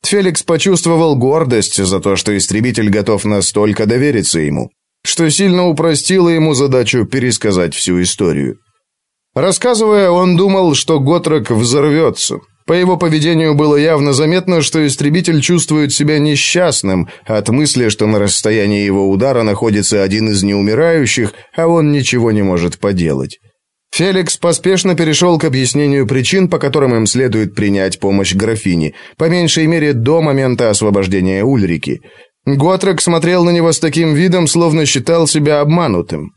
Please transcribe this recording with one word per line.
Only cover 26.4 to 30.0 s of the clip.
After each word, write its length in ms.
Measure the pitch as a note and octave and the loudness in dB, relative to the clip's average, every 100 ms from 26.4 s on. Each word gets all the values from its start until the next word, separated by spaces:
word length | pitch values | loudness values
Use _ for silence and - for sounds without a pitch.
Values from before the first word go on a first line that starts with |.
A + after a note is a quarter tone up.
| F#3+ | 0
по 100 | F3 | 0
которым 360 | C#3+ C#3+ C3+ | 0 0 2
им 120 | A#2 G#2+ | 2 0
следует 480 | B2 B2+ A2 G2+ | 0 0 0 -2
принять 460 | G#2 G#2 G2+ F#2+ F2+ | -2 0 0 -2 -2
помощь 340 | G2 G2 G2 | 0 0 0
графини, 600 | F#2+ A2 A2 G2 F2 D#2 - - _ | 0 -2 -2 -2 0 -2 -6 -20 _
по 100 | D#3+ | 0
меньшей 380 | F3+ E3 E3 D#3 | 0 0 0 0
мере 260 | E3 D3 | 0 0
до 300 | C3 | 0